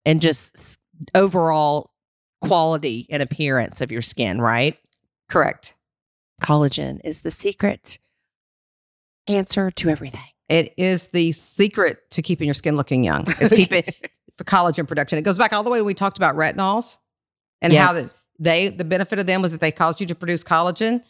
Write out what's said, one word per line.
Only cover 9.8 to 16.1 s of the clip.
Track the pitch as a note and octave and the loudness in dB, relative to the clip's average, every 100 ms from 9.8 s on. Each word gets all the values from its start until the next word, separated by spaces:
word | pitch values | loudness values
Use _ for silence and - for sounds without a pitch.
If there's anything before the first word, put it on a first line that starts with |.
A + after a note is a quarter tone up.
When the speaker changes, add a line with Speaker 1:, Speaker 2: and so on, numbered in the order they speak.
| E3 | 0
Speaker 1:
everything. | D3+ C3 - - _ - | -2 -4 -16 -20 _ 0
Speaker 2:
It | E3 - - | 0 0 -2
is | F#3 F3+ - | 0 0 -2
the | F3 E3 | 0 0
secret | D3+ - - G#3 - E3+ - - | -2 -4 0 2 2 0 -2 -6
to | - | -6
keeping | D#3 E3 D3 | -4 -2 -2
your | |
skin | C#3 D3+ D3 | -2 -2 -2
looking | - B2+ | 0 0
young. | G2+ D2 - | 2 0 -2
Speaker 1:
<laughs> | - | 0
Speaker 2:
It's | G#3+ | 4
keeping | G#3+ F#3 F3+ | 4 4 0
Speaker 1:
Okay. | - - - _ _ - | -4 -10 -16 _ _ -16
Speaker 2:
for | |
collagen | - F#3+ F3 D#3+ D3 | 0 2 2 0 -4
production. | D3 C#3 D#3 | -4 -4 -2
It | |
goes | G3 F#3 | 0 0
back | A3+ | 0
all | G#3+ | 0
the | A3 | -2
way | A#3+ | 0
when | G#3 | -2
we | |
talked | F#3+ G3 | -2 -4